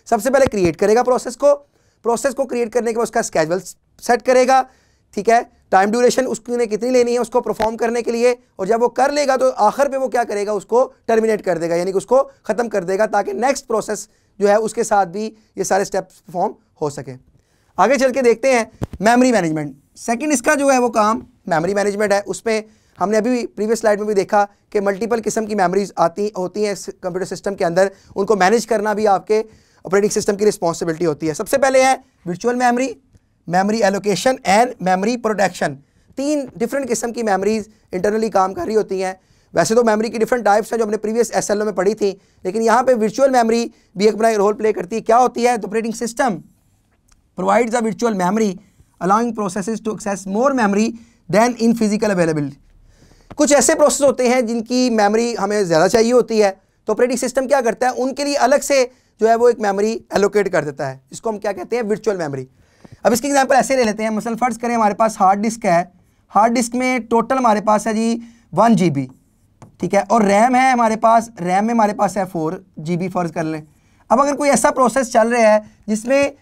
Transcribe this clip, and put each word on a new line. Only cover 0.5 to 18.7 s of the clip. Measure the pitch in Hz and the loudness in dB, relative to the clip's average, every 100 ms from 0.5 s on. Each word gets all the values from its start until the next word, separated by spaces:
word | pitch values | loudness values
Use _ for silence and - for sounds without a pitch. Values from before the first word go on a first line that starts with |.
| 208 175 151 | 2 0 2
करेगा | 202 220 | 2 2
प्रोसेस | 247 247 269 - | 2 0 -4 -2
को, | 285 285 - _ _ _ | 0 0 -4 _ _ _
प्रोसेस | 220 233 277 | -4 -2 -2
को | 269 | -2
क्रिएट | 254 240 233 | -4 -2 -2
करने | 240 226 | -2 -2
के | 226 | -2
बाद | |
उसका | 226 240 | -2 -2
शेड्यूल | 208 180 156 185 180 - _ _ | -2 -2 0 -2 -6 -18 _ _
सेट | - 240 | 0 0
करेगा, | 247 254 254 262 262 _ _ _ _ | 4 4 4 2 0 _ _ _ _
ठीक | - 190 | -4 2
है, | 226 - _ _ | 2 2 _ _
टाइम | 190 202 | 2 2
ड्यूरेशन | 233 247 247 262 | 2 2 2 -2
उसने | 226 - 240 233 | -4 -6 -4 -4
कितनी | 208 240 | -4 0
लेनी | 254 240 | 2 2
है | 240 | 0
उसको | 233 247 | -2 -2
परफॉर्म | 233 196 220 233 | -2 -2 -4 -2
करने | 233 240 | -4 -2
के | 233 | -4
लिए, | 233 247 247 _ - | 0 0 0 _ -8
और | 190 | -2
जब | 226 | 0
वो | 240 | 0
कर | 240 269 | 0 0
लेगा | 285 277 262 | 0 0 0
तो | 262 | 0
आखिर | - 208 - 285 | 2 0 2 0
पे | 269 | -2
वो | 262 | -2
क्या | 240 | -2
करेगा? | 226 208 202 | -2 -4 -4
उसको | 208 - 233 262 - - | -6 0 0 0 -2 -2
टर्मिनेट | 226 220 214 | 0 2 0
कर | - 165 | -2 -2
देगा, | 165 170 | -2 -2
यानी | 185 | -2
कि | 190 | -4
उसको | 190 254 | 2 2
ख़त्म | 277 - - 214 240 | 2 -4 -6 -4 -4
कर | 208 | -4
देगा, | 180 190 214 | -2 0 0
ताकि | 208 202 | 0 -2
नेक्स्ट | 220 247 277 - | -2 -2 -2 -4
प्रोसेस | 220 202 208 - _ _ - | -4 -4 -8 -12 _ _ -2
जो | 202 | 2
है | 208 | 2
उसके | 220 233 | 2 -4
साथ | 220 202 185 | 0 0 0
भी | 185 214 214 _ - | -4 -8 -10 _ -8
ये | |
सारे | 185 190 | -2 -2
स्टेप्स | 190 196 185 _ | -2 -4 -8 _
परफॉर्म | - 175 202 - _ _ | -12 -6 -6 -6 _ _
हो | 151 | -8
सके। | 143 135 127 _ _ _ _ _ - | -8 -14 -16 _ _ _ _ _ 0
आगे | 196 269 | 2 2
चल | 262 | 0
के | 262 | 2
देखते | 240 226 269 | 2 2 2
हैं | 247 220 | 0 -2